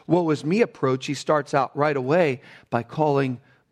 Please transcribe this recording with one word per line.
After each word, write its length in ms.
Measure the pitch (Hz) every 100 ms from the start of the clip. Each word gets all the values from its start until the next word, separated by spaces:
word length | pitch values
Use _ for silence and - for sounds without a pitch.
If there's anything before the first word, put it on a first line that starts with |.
| -
woe 200 | 165 165
is 120 | 147
me 180 | 139 202
approach, 440 | 233 - 135 131 131
he 80 |
starts 400 | 139 - 151 139
out 220 | 143 131 143
right 180 | 147 139
away 460 | 127 170 160 123 - - -
by 100 | 117
calling 580 | 113 - 151 139 131 120 _ _ _